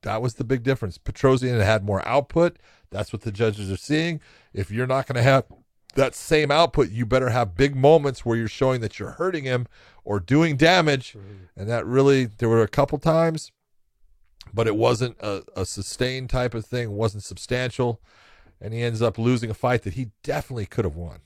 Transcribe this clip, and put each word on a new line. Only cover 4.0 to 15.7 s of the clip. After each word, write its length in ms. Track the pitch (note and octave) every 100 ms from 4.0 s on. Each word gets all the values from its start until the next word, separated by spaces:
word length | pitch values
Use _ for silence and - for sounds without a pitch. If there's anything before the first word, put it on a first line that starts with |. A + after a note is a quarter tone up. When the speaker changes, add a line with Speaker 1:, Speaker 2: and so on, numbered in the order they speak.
| E3 D#3+ _ _ _
Speaker 1:
If 160 | - G2
you're 160 | G#2+ B2+
not 220 | C3 C3
gonna 140 | B2+
have 240 | B2 C3+ - - _ _ _ -
that 180 | C3+
same 380 | - - D#3 D3
output, 380 | D3 E3+ - A#2+
you 160 | G#2+ A#2+
better 240 | B2+ B2+
have 260 | A#2+ A2+ F2
big 180 | C#3
moments 520 | C#3 C3+ D#3+ C#3+ B2 A#2+
where 100 | A#2
you're 140 | A2+
showing 320 | - C3 B2+
that 180 | A2 -
you're 120 | G#2
hurting 340 | - F3+ E3+ C3+
him 200 | B2+ B2 _ - _
or 160 | - G2+
doing 380 | F2 C#3+ E3 C#3
damage. 560 | D#3+ F#3 D#3 C#3 -
Speaker 2:
Mm-hmm. 320 | A2 G2 G2 F#2 -
Speaker 1:
And 140 | G2+
that 160 | A#2 F2
really, 400 | B2+ C#3 C3+ B2
there 240 | G#2 A#2+
were 140 | A2+
a 40 | G#2+
couple 300 | - C#3 D3
times, 560 | E3 D#3+ E3 D#3+ - _ _ _ _ _ _ _ _ _ -
but 140 | G2+ A2+
it 80 | G#2+
wasn't 400 | A#2 A#2 A#2+ A2
a, 220 | G#2 G2 - -
a 100 |
sustained 640 | F#2